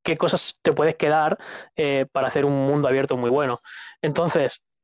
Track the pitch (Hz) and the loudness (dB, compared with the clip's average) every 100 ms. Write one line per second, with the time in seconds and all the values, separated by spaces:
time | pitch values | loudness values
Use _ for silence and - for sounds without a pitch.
0 | - 156 170 175 - - - 151 156 160 | -4 0 2 0 -2 -2 -2 2 2 2
1 | 151 156 156 - - - - - 147 139 | 2 2 2 -2 -6 -16 -14 -4 0 0
2 | 135 139 131 147 143 139 135 147 139 135 | -2 -2 0 0 0 2 0 2 2 2
3 | 139 127 120 139 139 123 - - - - | 0 -2 0 2 0 -4 -8 -18 -18 -6
4 | 156 151 170 165 131 - _ _ | -4 -2 0 0 0 -4 _ _